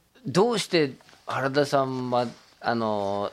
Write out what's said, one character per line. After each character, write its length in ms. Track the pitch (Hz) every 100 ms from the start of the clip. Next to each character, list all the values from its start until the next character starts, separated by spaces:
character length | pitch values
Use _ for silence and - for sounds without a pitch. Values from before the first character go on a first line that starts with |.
| _ _ 208
ど 260 | 127 233
う 60 | 220
し 100 | -
て 240 | 175 147 120 - - -
原 240 | 127 131
田 160 | 135 143
さ 140 | 139
ん 300 | 135 131 127
は、 160 | 123 120 107 _ _
あ 140 | -
の、 580 | 117 113 104 98 101 101